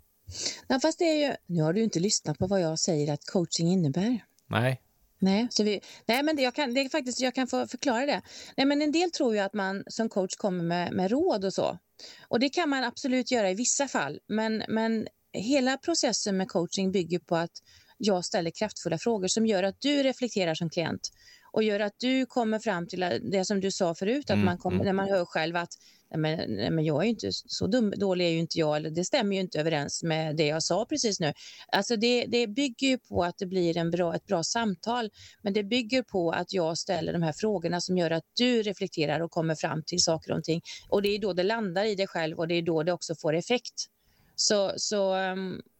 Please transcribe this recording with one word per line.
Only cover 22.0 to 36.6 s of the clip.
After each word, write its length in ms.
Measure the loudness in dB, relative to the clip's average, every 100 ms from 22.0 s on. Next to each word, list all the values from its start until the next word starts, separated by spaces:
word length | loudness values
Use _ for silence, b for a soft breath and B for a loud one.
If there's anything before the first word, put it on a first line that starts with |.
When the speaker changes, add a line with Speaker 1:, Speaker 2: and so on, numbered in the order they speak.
| 0 2 2
Speaker 1:
kommer 340 | 0 0 0
fram 280 | 0 -2 -2
till 120 | -2 0 0 0
det 140 | 0 2
som 160 | 0
du 100 | 0
sa 240 | 0 0 0
förut, 300 | -2 -2 0
att 0 |
Speaker 2:
Mm, 120 | 2 2
Speaker 1:
man 120 | 2
kommer, 180 | 0 0
Speaker 2:
mm. 100 | 2
Speaker 1:
när 80 |
man 160 | 0 2
hör 160 | 2 0
själv 300 | -2 -2 -2
att, 140 | -4 -10 b b _
"Nej, 80 | -2
men, 360 | 0 0 -2 -2
nej, 140 | 0
men 140 | 2 2
jag 120 | 2
är 20 |
ju 60 | 2
inte 200 | 0 -4
så 360 | -6 -6 -4 0
dum, 260 | 2 2 0
dålig 280 | 0 2 2
är 40 |
ju 100 | 2
inte 200 | 0 0
jag", 180 | 2 2
eller, 120 | -2
"Det 160 | -4 0
stämmer 300 | 0 0 0
ju 60 |
inte 180 | -2 0
överens 440 | 0 0 -2 -4
med 320 | 0 0 0 2
det 100 | 2
jag 160 | 2
sa 220 | 0 0 0
precis 340 | -2 -2 0
nu." 140 | -2 -2 B B B
Alltså, 240 | -2 0 0
det, 300 | 2 2 0
det 220 | 0 0
bygger 400 | 0 -2 0 0
ju 100 | 0
på 260 | -2 -2
att 140 | -2 -2
det 80 | -4
blir 320 | 0 2 2
en 140 | 0
bra, 240 | 0 0 -2
ett 100 | -2
bra 180 | -2
samtal, 640 | 0 -2 -2 -2 -4 -4 -4 B B B
men 120 | -2
det 100 | -2
bygger 400 | 0 -2 0 -2
på 280 | 0 0 0
att 220 | 0 -2
jag 240 | 0